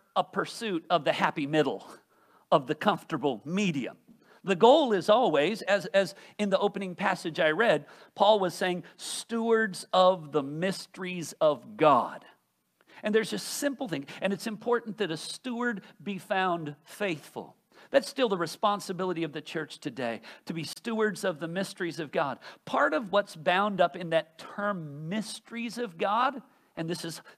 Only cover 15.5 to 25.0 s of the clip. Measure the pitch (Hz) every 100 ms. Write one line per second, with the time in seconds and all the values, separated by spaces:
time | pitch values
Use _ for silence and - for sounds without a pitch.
15.5 | 233 240 196 - - 175 190 - 190 185
16.5 | 170 151 143 - - 196 151 - 117 71
17.5 | - _ - - 277 - - 240 185 160
18.5 | - 208 202 - 180 185 165 160 151 -
19.5 | 165 143 - 143 120 120 110 - - -
20.5 | 165 - - 233 220 214 175 190 147 165
21.5 | 180 190 - 170 156 143 175 143 120 -
22.5 | - - 262 294 302 196 202 202 160 180
23.5 | 180 208 185 175 - 170 160 156 - -
24.5 | - 202 185 151 143